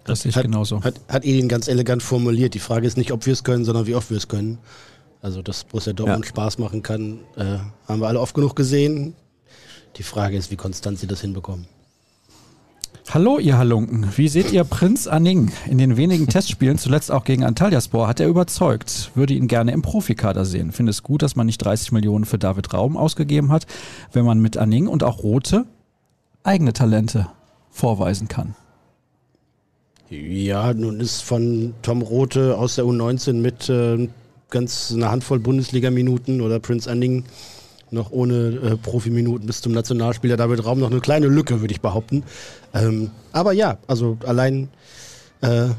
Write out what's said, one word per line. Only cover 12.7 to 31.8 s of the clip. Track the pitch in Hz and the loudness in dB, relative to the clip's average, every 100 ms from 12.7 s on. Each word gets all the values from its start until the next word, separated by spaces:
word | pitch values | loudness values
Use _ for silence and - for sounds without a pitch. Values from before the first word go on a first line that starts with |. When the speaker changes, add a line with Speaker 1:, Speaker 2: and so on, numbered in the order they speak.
| _ - - - | _ -16 -14 -2
Speaker 1:
Hallo, | 151 208 285 | 2 4 4
ihr | 160 123 | 4 6
Halunken. | 120 113 110 117 101 101 | 6 4 2 -2 -2 2
Wie | 147 | 2
seht | 151 190 | 2 2
ihr | 190 | 2
Prinz | 170 - 180 254 - | 2 2 2 2 0
Anning? | 156 170 185 110 - - | 2 4 4 2 0 0
In | 131 | 4
den | 131 117 | 4 4
wenigen | 170 175 139 | 4 4 2
Testspielen, | 175 - - 131 151 | 2 0 2 2 2
zuletzt | 131 151 - | 2 0 2
auch | 135 | 0
gegen | - 127 | 2 2
Antalyaspor, | 127 110 196 147 - 117 107 | 2 2 4 2 2 0 0
hat | 120 | 2
er | 160 | 2
überzeugt. | 170 175 - 170 107 - - - 127 | 4 2 2 2 0 -4 -10 -4 0
Würde | 135 | 2
ihn | 139 127 | 2 2
gerne | 120 117 | 2 2
im | 151 | 2
Profikader | - 220 - - 104 95 | 0 0 0 0 0 0
sehen. | 95 90 - | 0 -2 -4
Finde | - 117 | 0 0
es | 101 | 0
gut, | - 147 | -2 0
dass | 147 | 0
man | - 113 | 0 0
nicht | - | 0
dreißig | 101 110 - | 0 -2 0
Millionen | 113 104 104 | 0 2 2
für | 104 107 | 0 0
David | 98 95 - | 0 -2 -4
Raum | 92 120 160 | -2 -2 0
ausgegeben | 156 - 147 147 143 | -2 0 0 2 2
hat, | 160 - - - - - | 0 -2 -12 -18 -18 -4
wenn | 123 | 0
man | 120 110 | 4 4
mit | 110 - | 4 2
Anning | 110 117 196 | 2 2 2
und | 156 | 2
auch | 123 117 | 0 0
Rothe | 107 123 - 196 247 - _ _ _ _ _ _ | 0 0 2 0 0 -8 _ _ _ _ _ _
eigene | - 196 135 | 0 2 2
Talente | 113 120 110 110 113 87 - _ _ _ | 2 4 4 2 0 -2 -6 _ _ _
vorweisen | - - 101 92 101 107 | -2 0 0 0 -2 -4
kann. | - - 104 _ _ _ _ _ _ _ _ _ _ _ _ _ _ - | -6 -8 -10 _ _ _ _ _ _ _ _ _ _ _ _ _ _ -18
Speaker 2:
Ja, | 71 78 95 98 98 120 | -14 -8 -4 -2 0 0
nun | 113 110 107 | -2 -2 -4
ist | 120 - | -6 -6
von | - 120 117 117 117 117 | -4 -2 0 -2 -4 -6